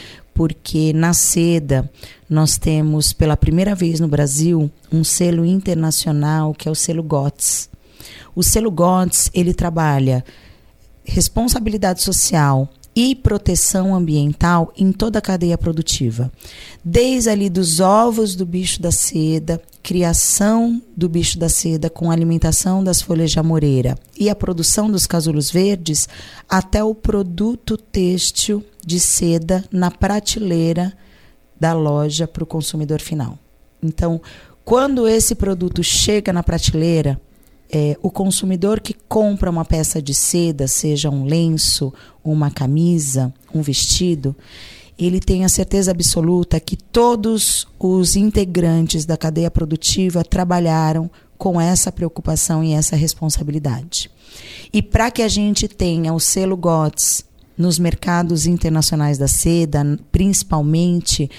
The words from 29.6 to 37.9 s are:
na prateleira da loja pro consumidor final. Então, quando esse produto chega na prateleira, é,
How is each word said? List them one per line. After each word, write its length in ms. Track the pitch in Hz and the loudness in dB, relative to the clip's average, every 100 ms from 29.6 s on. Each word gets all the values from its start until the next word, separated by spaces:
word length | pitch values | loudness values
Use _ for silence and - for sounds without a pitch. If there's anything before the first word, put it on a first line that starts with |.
| 190 | -2
na 200 | 180 175 | -2 -2
prateleira 1000 | - 190 208 - 226 196 165 165 170 185 - - - - _ _ - | 0 -2 0 -4 -4 -2 0 0 0 -4 -8 -20 -20 -20 _ _ -4
da 140 | 160 | 0
loja 540 | 165 151 147 151 151 160 | 2 0 0 0 -2 -4
pro 200 | - 160 | -6 -6
consumidor 540 | 160 147 156 151 151 | -6 -6 -6 -4 -4
final. 380 | - 156 117 - _ _ _ _ | -4 -6 -6 -8 _ _ _ _
Então, 380 | 160 156 170 165 - - - - | -4 -2 -2 -2 -8 -20 -20 -18
quando 420 | - 240 277 254 220 | 0 2 2 2 2
esse 280 | 226 - | 2 0
produto 480 | 202 196 185 180 170 | 0 -2 -2 -2 -2
chega 500 | 175 - - 208 196 | 0 0 2 0 0
na 100 | 175 | -2
prateleira, 800 | - 170 - 156 165 160 143 135 - _ _ _ - | 0 0 0 0 2 2 0 -2 -8 _ _ _ -6
é, 240 | 156 147 | -2 0